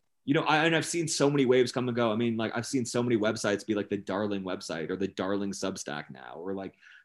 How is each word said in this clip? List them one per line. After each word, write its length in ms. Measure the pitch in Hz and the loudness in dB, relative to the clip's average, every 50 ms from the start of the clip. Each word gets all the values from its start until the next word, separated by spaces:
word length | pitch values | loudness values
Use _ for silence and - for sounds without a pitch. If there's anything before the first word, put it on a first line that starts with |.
| _ _ _ _ _ | _ _ _ _ _
you 100 | 131 139 | 0 2
know, 100 | 160 - | 2 4
I, 220 | - 156 156 156 | 4 4 4 4
and 100 | 165 165 | 4 4
I've 100 | 156 156 | 2 2
seen 220 | - - 170 160 | 0 -2 -2 -2
so 220 | 151 - - 143 143 | -2 2 2 4 4
many 160 | 143 143 131 | 4 4 4
waves 260 | 120 127 127 123 120 | 6 6 6 4 4
come 160 | - 131 127 127 | 2 -2 -2 0
and 60 | 117 | 0
go. 180 | 120 120 113 107 | 2 2 2 2
I 20 | |
mean, 220 | 113 120 117 113 | 2 0 0 0
like, 160 | 113 110 107 - | 0 -2 -2 -2
I've 100 | 117 113 | -4 -4
seen 200 | - - 131 117 | -2 -2 -2 -2
so 180 | - - 120 120 | 0 0 0 2
many 140 | 120 117 | 2 2
websites 480 | 104 104 110 110 110 - 107 202 - - | 4 4 2 0 0 0 0 0 0 0
be, 100 | - 180 | -2 -2
like, 140 | 208 101 - | -2 -2 -2
the 80 | - | -4
darling 460 | - 98 - 95 98 107 104 101 98 95 | -4 -4 -4 -2 -2 -2 -2 -2 -4 -4
website 460 | 92 92 98 - - 85 82 80 78 | -4 -6 -6 -6 -6 -6 -6 -4 -4
or 60 | 92 | -2
the 140 | 92 98 95 | -2 -2 -2
darling 420 | - - 92 95 101 98 101 98 | -2 -2 -2 -2 -2 -2 -2 -4
Substack 540 | 95 - 95 95 95 - - - 73 76 - - | -4 -4 -4 -4 -4 -6 -8 -8 -8 -8 -8 -12
now, 260 | 67 64 64 60 64 | -16 -16 -16 -14 -14
or, 160 | 78 87 95 98 | -10 -8 -6 -6
like, 200 | 98 95 90 - _ - - - - | -6 -8 -10 -12 _ -20 -20 -20 -20